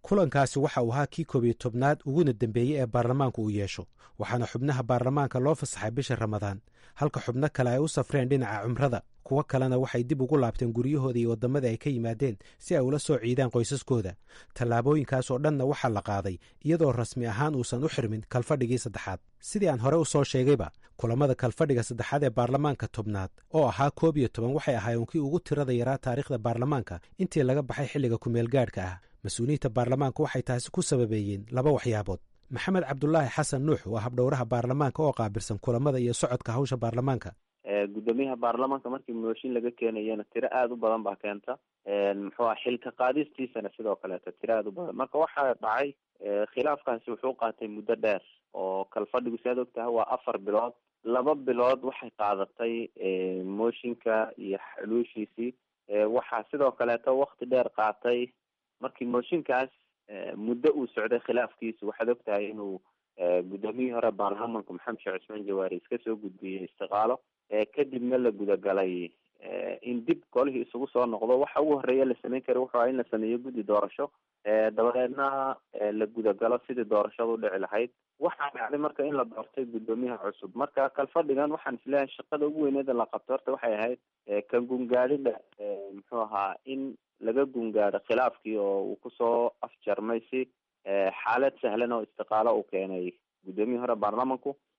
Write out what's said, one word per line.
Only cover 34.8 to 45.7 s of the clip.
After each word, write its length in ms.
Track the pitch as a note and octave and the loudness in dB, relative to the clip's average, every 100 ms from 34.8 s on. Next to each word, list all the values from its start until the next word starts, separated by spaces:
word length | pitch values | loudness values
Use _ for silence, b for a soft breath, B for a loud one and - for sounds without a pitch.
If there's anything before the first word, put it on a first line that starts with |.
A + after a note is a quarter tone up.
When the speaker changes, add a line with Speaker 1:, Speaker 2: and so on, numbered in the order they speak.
| C#3 - | 0 2
Speaker 1:
oo 80 | D3 | 0
qaabilsan 440 | B2 A2 G#2 - G#2 | 2 -2 -2 -4 -4
kulamada 400 | - A#2+ C#3+ C3 | 0 2 2 2
iyo 140 | A#2+ | 0
socodka 380 | A#2 - B2 - | 2 2 0 -2
hawsha 260 | A#2 C#3 B2+ | -2 0 0
baarlamaanka. 540 | A#2 A2+ C3+ B2 F2 - _ _ - | -2 0 0 -2 -4 -16 _ _ -2
Speaker 2:
Ee, 220 | G2+ G2+ | 0 0
guddoomiyaha 480 | G#2+ A2 A#2 C3+ B2 | -2 0 2 0 0
baarlamaanka 540 | A#2+ A#2 C3 C#3 B2+ | 0 0 0 -2 -4
markii 240 | C3 C3 A#2 | -8 -6 -6
mooshin 380 | A2+ A2+ C3 | -4 -4 -2
laga 180 | A#2+ A#2+ | -2 -2
keenayana 520 | A#2+ A#2 A2 G#2+ A2 G#2 | -2 -2 -2 -4 -4 -6
tiro 140 | A#2 B2+ | -4 -2
aad 200 | C3 B2 | 0 0
u 40 | A#2+ | 0
badan 280 | A2 A2+ | 0 0
baa 120 | G#2 G2 | -2 -6
keenta. 420 | G#2 G2+ - C3 _ _ - | -6 -8 -8 -12 _ _ -4
Een, 300 | G2+ G2+ G2+ | 0 0 0
muxuu 200 | G2 - A#2 | -4 -2 -2
ahaa, 100 | G#2+ | 0
xilka 280 | B2 A#2+ B2+ | -2 -4 -6
qaadistiisana 800 | - B2+ C#3 D3 - A#2 A2+ G2+ - | -2 0 0 -2 -4 -8 -6 -8 -6
sidoo 180 | A2 F#2+ | -4 -4
kaleeto 360 | F#2+ F2+ - | -4 -10 -10
tiro 220 | - A2 A2+ | -10 -2 0
aad 100 | G#2 | -2
u 40 | |
badan. 240 | F#2+ E3+ B2 | -6 -8 -6
Marka 220 | C3 D3 | -4 0
waxaa 360 | D#3+ - C3+ A#2 | 0 0 0 0
dhacay, 320 | G#2+ | 0